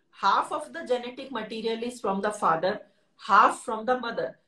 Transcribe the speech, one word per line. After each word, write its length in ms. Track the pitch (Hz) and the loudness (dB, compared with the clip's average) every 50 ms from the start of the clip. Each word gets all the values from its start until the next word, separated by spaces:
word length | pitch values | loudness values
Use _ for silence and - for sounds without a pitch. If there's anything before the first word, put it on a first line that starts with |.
| _ _ _ - | _ _ _ -2
half 320 | 214 196 214 262 - - | 0 2 2 2 0 -2
of 200 | 311 302 - 254 | -4 -6 -6 -8
the 120 | 247 330 - | -10 -8 -4
genetic 460 | 240 247 240 233 247 247 - 269 - | -2 -2 -2 -4 -6 -10 -12 -10 -8
material 500 | 202 220 214 - 226 220 208 226 226 226 | -8 -8 -8 -8 -6 -4 -4 -4 -4 -4
is 180 | 233 240 247 - | -6 -8 -6 -4
from 200 | - 202 196 196 | -4 -2 -2 0
the 100 | 202 208 | -2 -2
father, 520 | 208 - 208 175 160 165 180 185 - - - _ _ _ _ _ _ - - | -2 0 2 2 2 2 2 0 -2 -4 -8 _ _ _ _ _ _ -12 2
half 340 | - 202 208 233 285 - - | 6 8 8 8 8 4 0
from 260 | - - 226 220 220 | -6 -6 -6 -2 0
the 120 | 226 254 247 | 0 0 0
mother. 400 | 233 233 202 175 160 - - _ _ | -2 -4 -4 -4 -4 -4 -6 _ _